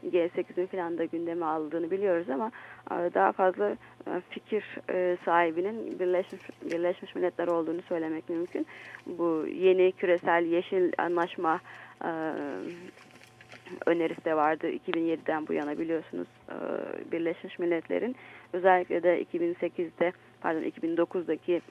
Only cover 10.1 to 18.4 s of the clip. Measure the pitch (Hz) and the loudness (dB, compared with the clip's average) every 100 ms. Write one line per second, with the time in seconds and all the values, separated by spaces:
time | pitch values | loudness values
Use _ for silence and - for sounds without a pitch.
10.1 | 175 185 170 175 170 185 196 180 - 170 | 4 6 4 4 2 2 2 2 2 0
11.1 | 175 175 - 170 165 - - - - - | 2 0 0 0 0 -2 -18 -20 -8 -6
12.1 | 160 160 - 143 95 - 175 180 - - | -4 -4 -4 -6 -6 -8 -10 -14 -18 -20
13.1 | - - - - - - 180 - 170 160 | -20 -20 -20 -20 -20 -14 -4 0 2 2
14.1 | 165 - 156 151 160 170 - - 165 165 | -2 0 2 2 2 -2 -4 -2 0 0
15.1 | 160 - 156 156 165 147 151 165 160 165 | 0 0 -2 0 -2 -2 -4 -2 -4 -4
16.1 | 175 180 - - - - - - - - | -8 -10 -12 -14 -8 -6 -4 -6 -8 -6
17.1 | 170 165 170 190 - 170 170 - - 208 | -2 -2 -4 -10 -4 0 0 0 -2 0
18.1 | 254 - - | -6 -14 -20